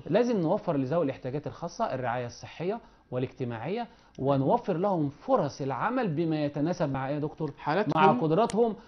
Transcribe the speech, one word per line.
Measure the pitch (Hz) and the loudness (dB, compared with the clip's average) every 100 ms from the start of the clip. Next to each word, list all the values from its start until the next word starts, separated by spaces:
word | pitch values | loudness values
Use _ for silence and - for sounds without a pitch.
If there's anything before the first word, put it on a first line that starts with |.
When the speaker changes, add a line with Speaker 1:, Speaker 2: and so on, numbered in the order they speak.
| - | 0
Speaker 1:
لازم | 190 247 220 | 2 4 2
نوفر | 160 208 - 143 | 2 0 0 0
لذوي | 131 165 | 0 0
الاحتياجات | 143 127 131 143 135 | 0 -2 -6 -6 -8
الخاصة | - 170 - | -8 -10 -4
الرعاية | 226 131 123 123 120 | -4 -2 -2 -4 -6
الصحية | - - - 170 226 - _ - | -10 -14 -8 -6 -6 -8 _ -8
والاجتماعية، | 127 127 - 123 113 127 220 233 - - - | -4 -4 -4 -6 -6 -6 -6 -8 -12 -18 -4
ونوفر | 135 139 135 226 - 165 | 0 2 4 2 2 0
لهم | 202 180 143 | 2 2 0
فرص | - - 254 147 - | -4 0 2 2 -4
العمل | 139 123 190 254 220 | -6 -2 -2 0 0
بما | 147 170 156 | 0 0 0
يتناسب | 147 151 151 180 151 | -2 0 -2 0 -2
مع | 135 135 | -2 -4
إيه | |
يا | 147 | -4
دكتور؟ | 147 - 151 - | -4 -4 -8 -6
Speaker 2:
حالاتهم. | 147 170 175 156 | -2 0 2 6
Speaker 1:
مع | 156 | 6
قدراتهم، | - 156 165 233 196 233 202 | 6 4 4 4 4 2 0